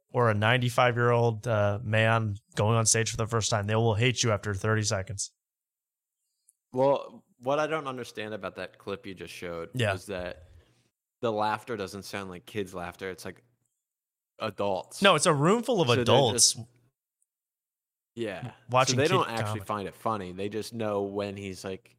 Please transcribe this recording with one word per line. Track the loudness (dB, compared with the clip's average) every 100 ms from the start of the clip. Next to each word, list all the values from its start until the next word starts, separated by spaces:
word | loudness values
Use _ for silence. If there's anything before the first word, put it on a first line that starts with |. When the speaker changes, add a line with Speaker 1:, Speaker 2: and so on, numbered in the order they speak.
| _
Speaker 1:
or | 2 4
a |
ninety-five-year-old, | 4 4 4 2 4 4 4 4 4 2 0 0
uh, | 2 2 0
man | 0 2 4 4 0 -4 -6 0
going | 2 4
on | 4
stage | 2 0
for | -2
the | -2
first | 0 0
time. | 0 2
They | 2
will | 2 4
hate | 2 2
you | 0
after | 0 -2
thirty | -2 0 0
seconds. | 0 -2 -4 -8 -10 _ _ _ _ _ _ _ _ _ _ _ _ _ _
Speaker 2:
Well, | 2 2 2 -2 -16 _ _
what | -2 0
I | 0
don't | -2 -6
understand | -8 -10 -10 -8
about | -8 -8 -10
that | -12 -12
clip | -10 -10 -10
you | -14
just | -14
showed | -12 -10 -8 -8
Speaker 1:
Yeah. | -4 -2
Speaker 2:
was | -2 -6
that | -8 -8 -12 -18 -20 _ _ _ _ _ _
the | -2
laughter | 0 0 -2 -4 -6
doesn't | -6 -10
sound | -10 -10 -10
like | -12 -10
kids' | -8 -6
laughter. | -8 -10 -10 -10
It's | -10 -14
like | -16 _ _ _ _ _ _ _ _ _ -10
adults. | -8 -4 -2 -2 -6 0
Speaker 1:
No, | 4 4
it's | 4
a |
room | 4 4 2
full | 2 2
of | 4
Speaker 2:
So | 4
they're |
Speaker 1:
adults. | 6 4 4 4 2
Speaker 2:
just, | 2 -8 _ _ _ _ _ _ _ _ _ _ _ _ _ _ -6
yeah. | -6 -4 -10 -14 0
Speaker 1:
Watching | 2 4 2
Speaker 2:
So |
they | 4
Speaker 1:
kid |
Speaker 2:
don't | 2 2
actually | -2 -4 -4
Speaker 1:
comedy. | -4
Speaker 2:
find | -4 -4
it | -6
funny. | -4 -4 -6
They | -6 -6
just | -6 -6
know | -6 -2 -2
when | -2 -2 -4 -6
he's | -10 -8
like | -10 -10 _